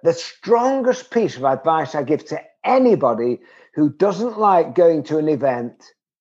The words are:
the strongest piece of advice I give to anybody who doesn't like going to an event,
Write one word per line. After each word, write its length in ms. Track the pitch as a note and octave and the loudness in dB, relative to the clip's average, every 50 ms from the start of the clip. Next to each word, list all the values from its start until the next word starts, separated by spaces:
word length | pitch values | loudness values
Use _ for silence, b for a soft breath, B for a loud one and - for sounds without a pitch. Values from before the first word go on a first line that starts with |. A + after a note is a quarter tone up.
| - | -2
the 80 | E3 E3 | -2 -2
strongest 960 | - - - - _ - F#3+ A#3 A#3 B3 C4+ C4+ C4+ A#3 B3+ B3 - - _ | -2 -8 -14 -18 _ -2 0 2 2 2 0 -2 0 0 -2 -2 -2 -8 _
piece 260 | - A#3 G3+ C#3 - | -2 -2 -2 -2 -2
of 80 | B2 C3+ | -2 -2
advice 500 | C3+ C3+ - - E3 D#3+ D#3+ C#3+ - - | -2 -2 0 0 0 0 0 -2 -4 -6
I 80 | D3 C3+ | -6 -2
give 220 | C#3 D3+ - - | -2 -2 -4 -4
to 160 | - D3+ - - _ _ _ - | -8 -12 -12 -12 _ _ _ -2
anybody 760 | - B3+ C4 C4 A#3+ G3 C3+ C#3 A#2+ A2+ A2 A#2+ B2 A#2+ - b b b b b b _ | 0 2 4 4 4 4 2 2 0 0 0 -2 -4 -4 -6 b b b b b b _
who 160 | D3+ D3+ C#3+ | 0 0 0
doesn't 480 | D3 - G3 G3+ F3+ F#3+ A#3 A#3+ G#3+ G#3+ | 0 0 -2 -2 0 -2 -6 -6 -4 0
like 340 | G#3+ G3+ F#3 E3+ D#3 B2+ A#2+ | 2 4 4 2 2 2 2
going 280 | F3+ F3 E3+ D#3+ D3+ - | 2 4 4 4 2 -2
to 140 | - D3+ | -4 -4
an 120 | D#3 D3+ D#3 | -2 0 0
event, 640 | D3+ A2+ C#3 C3 B2 A#2+ A#2+ A#2 - _ _ _ _ _ _ _ _ _ | 0 0 0 -2 -2 -2 -6 -10 -12 _ _ _ _ _ _ _ _ _